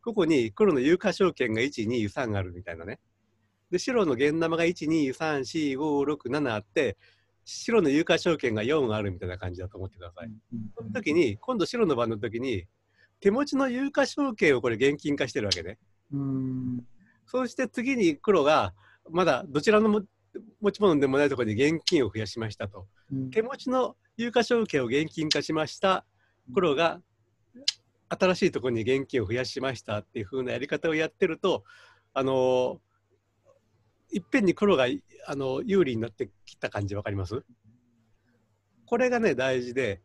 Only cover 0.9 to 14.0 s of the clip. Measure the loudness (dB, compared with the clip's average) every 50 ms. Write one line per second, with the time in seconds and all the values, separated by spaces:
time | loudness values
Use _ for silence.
0.9 | 4 4 2 -2 2 2 2 0 2 0 -2 0 2 0 0 -2 -2 -2 -2 0
1.9 | 0 0 0 -2 -2 -4 -4 -2 -2 -2 -4 -6 -8 -12 -12 -12 -12 -12 -12 -12
2.9 | -14 _ _ _ _ _ _ _ _ _ _ _ _ _ _ _ -4 -4 -2 0
3.9 | 0 2 2 2 2 2 2 2 2 0 0 0 0 2 2 0 0 -2 -2 0
4.9 | 2 2 2 0 -2 -4 -4 -2 -2 -2 -4 -4 -4 -2 -2 -2 -2 -2 -2 0
5.9 | 0 0 0 0 -2 -4 -4 -4 -2 -2 0 0 -2 -4 -6 _ _ -2 0 0
6.9 | -2 _ _ _ _ _ _ _ _ _ _ -16 -16 -10 -4 2 2 4 4 4
7.9 | 4 2 4 2 0 2 2 0 0 2 0 0 0 0 0 0 2 2 2 0
8.9 | 0 -2 -2 -4 -4 -6 -8 -8 -8 -6 -8 -8 -8 -8 -10 -12 -10 -10 -12 -12
9.9 | _ -14 -18 -18 -16 -14 -16 -16 -16 -18 _ _ -12 -10 -10 -10 -12 -12 -12 -8
10.9 | -8 -6 -2 0 2 2 2 2 0 -4 -6 -4 -2 -2 -2 -2 0 0 0 2
11.9 | 2 0 0 -2 -2 -4 -4 -6 -4 -4 -4 -4 -4 -4 -6 _ _ _ _ _
12.9 | _ _ _ _ _ _ 0 2 2 2 -2 0 0 0 0 0 0 -2 -4 -2
13.9 | 2 0